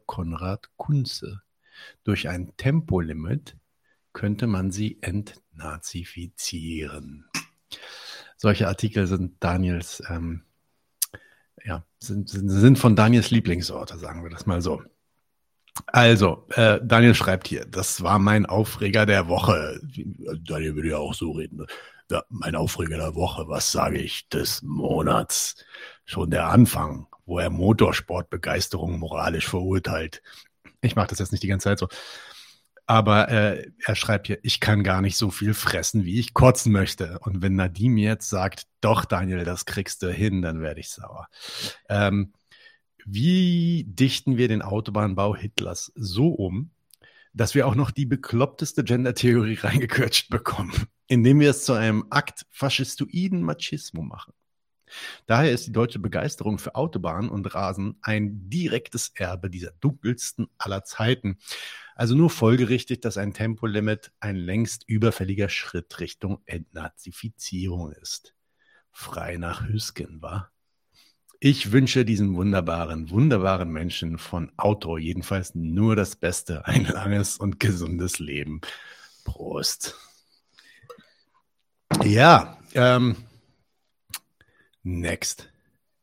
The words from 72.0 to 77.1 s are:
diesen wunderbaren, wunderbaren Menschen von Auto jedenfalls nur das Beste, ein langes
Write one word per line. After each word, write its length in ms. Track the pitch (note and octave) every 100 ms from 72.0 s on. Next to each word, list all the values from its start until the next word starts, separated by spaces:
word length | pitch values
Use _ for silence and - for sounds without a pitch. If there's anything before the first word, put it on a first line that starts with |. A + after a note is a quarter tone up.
| A#2
diesen 300 | G#2+ G2+ F2+
wunderbaren, 720 | G2 G2 E2+ E2+ D#2+ D#2+ D#2+
wunderbaren 640 | F#2+ D3+ A2 F#2+ F#2 F2
Menschen 460 | D#2 E2+ - E2+ E2
von 340 | - F2+ D#2+ -
Auto 420 | G2+ G#2 E2 D#2+
jedenfalls 580 | D#2+ E2+ - G2 F2+ E2+
nur 400 | E2 F2 A2 G#2+
das 200 | F#2+ -
Beste, 500 | E2+ F2+ - D#2 -
ein 200 | - -
langes 520 | - G2+